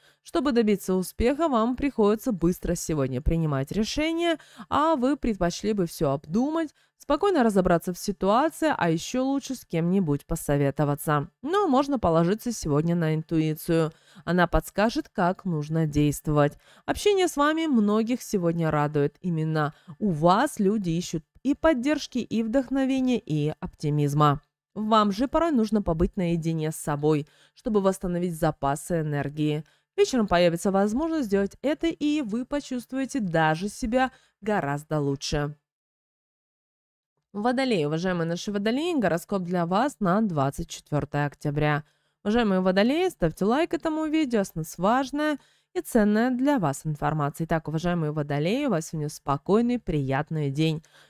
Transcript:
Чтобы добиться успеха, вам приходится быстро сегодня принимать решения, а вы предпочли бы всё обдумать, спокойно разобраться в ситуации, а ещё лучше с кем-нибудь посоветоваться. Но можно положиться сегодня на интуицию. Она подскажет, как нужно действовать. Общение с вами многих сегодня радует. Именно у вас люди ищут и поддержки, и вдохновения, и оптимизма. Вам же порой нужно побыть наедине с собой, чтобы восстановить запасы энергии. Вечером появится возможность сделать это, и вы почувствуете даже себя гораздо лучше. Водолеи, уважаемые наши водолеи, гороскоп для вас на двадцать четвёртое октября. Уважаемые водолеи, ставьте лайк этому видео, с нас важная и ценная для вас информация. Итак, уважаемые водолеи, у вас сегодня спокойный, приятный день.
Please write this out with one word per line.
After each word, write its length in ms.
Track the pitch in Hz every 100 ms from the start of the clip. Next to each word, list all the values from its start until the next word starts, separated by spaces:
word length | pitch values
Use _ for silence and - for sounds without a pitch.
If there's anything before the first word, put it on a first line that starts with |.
| _ _
Чтобы 300 | - 339 262
добиться 420 | 233 214 196 -
успеха, 540 | 185 180 - 226 285 330
вам 280 | 240 226 247
приходится 580 | 277 - 208 220 262
быстро 420 | 190 165 185 - 175
сегодня 460 | - 156 131 131
принимать 500 | - 165 160 139 135
решения, 680 | 196 220 - 311 330 339 320 - - 208
а 280 | - 311 311
вы 180 | 247 302
предпочли 560 | 240 202 175 - 208
бы 140 | 214 170
всё 260 | - 147
обдумать, 640 | 139 - 196 277 320 320 _ _ _
спокойно 460 | - 285 403 339
разобраться 500 | 233 196 180 170 -
в 40 | 175
ситуации, 760 | - 196 190 226 311 - 320 -
а 120 | 170
ещё 340 | 160 - 254
лучше 320 | 262 277 - 254
с 80 |
кем-нибудь 640 | - 165 170 190 165 143 -
посоветоваться. 1040 | - - 143 139 135 143 143 - 147 139 _
Но 240 | 269 392 381
можно 320 | 254 277 269
положиться 540 | 180 165 170 220 247
сегодня 420 | 220 160 143 170
на 220 | 175 160 156
интуицию. 760 | - 165 156 156 - 165 156 - _ - -
Она 220 | 175 175
подскажет, 600 | 160 - - 220 302 -
как 380 | - 175 190 190
нужно 420 | 156 147 160 160
действовать. 680 | 147 147 139 165 147 147 - _ - -
Общение 440 | - 415 392 359
с 80 | -
вами 300 | 294 320 320
многих 540 | 240 208 214 226 247
сегодня 480 | - 202 170 170 160
радует. 460 | 151 147 151 143 -
Именно 520 | 180 160 156 156 147 - - -
у 140 | 208
вас 480 | 151 170 196 294 -
люди 300 | 190 220 180
ищут 340 | 165 - 165 - _
и 140 | 262 285
поддержки, 640 | 320 277 262 302 - 247
и 240 | - 220
вдохновения, 760 | 226 269 254 269 269 269 254 240
и 340 | - 151 147 -
оптимизма. 840 | 175 - 151 147 143 147 147 139 _ _ _ -
Вам 360 | 214 220 208
же 160 | 196 269
порой 240 | 320 339
нужно 300 | 262 214 214
побыть 340 | 190 160 165 -
наедине 560 | 175 170 160 160 156
с 40 | -
собой, 520 | - 147 151 151 147 _ _ _
чтобы 260 | 247 208
восстановить 580 | 190 185 185 175 175 160
запасы 640 | 160 - 139 147 - 170
энергии. 600 | 151 147 143 151 151 151 - _ _ -
Вечером 300 | 403 254 202
появится 420 | 175 175 170 202
возможность 560 | 190 202 233 330 320 220
сделать 320 | 196 196 -
это, 240 | 262 302 330
и 340 | - 294 302
вы 240 | 226 233 254
почувствуете 760 | 285 - 247 - 262 262 277
даже 480 | 190 165 156 160 202
себя 420 | - 233 247 254 - _ _
гораздо 600 | 202 208 139 143 151 151
лучше. 580 | 143 139 - 151 147 147 _ _ _ _ _ _ _ _ _ _ _ _ _ _ _ _ _
Водолеи, 520 | 202 226 254 262 202 147
уважаемые 420 | 160 185 175 165
наши 240 | 175 -
водолеи, 480 | 202 202 254 339 311
гороскоп 420 | 185 165 - 202
для 240 | 175 180 170
вас 300 | 196 277 -
на 220 | 196 196
двадцать 480 | 220 151 135 - 165
четвёртое 560 | - - 147 143 143 147
октября. 600 | - 151 147 151 147 - _ _ _
Уважаемые 360 | 208 233 220 185
водолеи, 500 | 185 185 226 311 370
ставьте 360 | - 165 - 196
лайк 280 | 269 339
этому 320 | 339 320 311 311
видео, 380 | 311 285 226
с 100 | 190
нас 240 | 165 156 -
важная 600 | 185 247 262 285 302 294 _ _ _
и 60 | 370
ценная 520 | - 240 208 214 247
для 280 | 247 269 277
вас 220 | 156 175
информация. 600 | 160 147 147 156 143 - 160
Итак, 240 | 165 151
уважаемые 420 | 160 175 175 151
водолеи, 540 | 151 147 143 160 247 294
у 60 |
вас 160 | 170 -
сегодня 200 | 160 151
спокойный, 720 | - - 139 - 208 240 247
приятный 720 | - 151 135 135 147 160 143
день. 320 | 139 160 156 - -